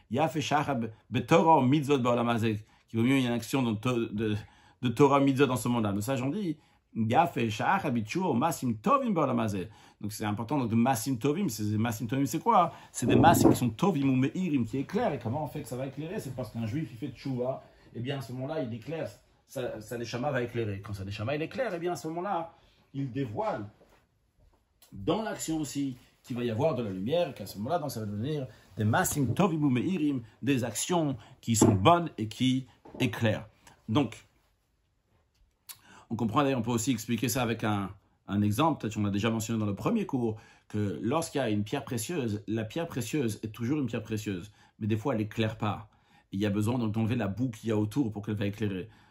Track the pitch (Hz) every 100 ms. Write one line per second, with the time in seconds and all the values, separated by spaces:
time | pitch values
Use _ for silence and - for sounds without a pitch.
0 | - 120 160 160 - 147 143 131 113 -
1 | - 127 - 165 160 160 127 151 135 139
2 | 120 120 117 117 113 104 - _ _ 113
3 | 120 135 123 120 113 139 120 107 127 117
4 | 117 104 110 104 - - - - 120 110
5 | 143 139 139 131 139 127 123 120 104 101
6 | 107 117 135 202 185 151 _ _ _ -
7 | 110 175 175 139 117 107 127 190 175 120
8 | 107 170 185 120 160 - 127 107 202 277
9 | 247 190 165 120 110 98 85 - - -
10 | 104 - 104 104 113 147 120 113 120 -
11 | 135 120 139 156 196 - 104 107 120 113
12 | 120 135 139 160 - 214 165 - - -
13 | 117 120 160 175 165 123 120 107 190 147
14 | 135 127 135 175 180 139 110 131 135 208
15 | 233 139 110 139 151 160 - 123 135 139
16 | 160 214 131 120 - 117 110 139 160 110
17 | 147 - 139 123 127 139 - - - 117
18 | 123 139 - 127 135 160 123 117 - 160
19 | - - _ _ _ 135 123 110 104 120
20 | 117 120 143 131 120 120 110 98 - 101
21 | 98 101 110 147 160 202 240 170 175 175
22 | 160 170 196 175 165 - _ _ _ 139
23 | 135 123 127 101 - 110 104 - _ _
24 | _ _ _ _ _ _ _ _ - -
25 | - 214 220 190 - 160 147 143 139 120
26 | - _ - 120 120 107 160 123 110 92
27 | 104 170 160 113 98 95 117 170 - 113
28 | 104 104 131 151 131 - - - 107 160
29 | 175 147 127 - 190 160 147 123 160 185
30 | 147 135 110 - 123 135 117 107 - 180
31 | 147 117 - - - 110 107 98 131 175
32 | 160 - 107 - 127 131 131 - - -
33 | 117 - 117 87 - _ - - - 131
34 | 120 - - _ _ _ _ _ _ _
35 | _ _ _ _ _ _ - - - -
36 | - 113 113 131 139 131 117 117 113 113
37 | - 117 123 131 117 113 113 101 95 -
38 | _ _ - 101 104 98 160 139 113 110
39 | 101 101 113 113 104 113 104 98 165 220
40 | 180 131 117 107 - - _ 107 101 76
41 | 110 156 160 147 120 104 104 143 - 120
42 | - 170 117 104 - 110 110 165 165 135
43 | 110 151 120 107 110 107 117 151 123 117
44 | 107 110 107 92 - - - - 107 107
45 | 143 113 104 - 110 - 107 90 - _
46 | _ _ _ 95 104 101 110 127 113 107
47 | 110 123 101 95 131 113 113 107 107 143
48 | 117 104 107 101 101 101 104 92 - -
49 | _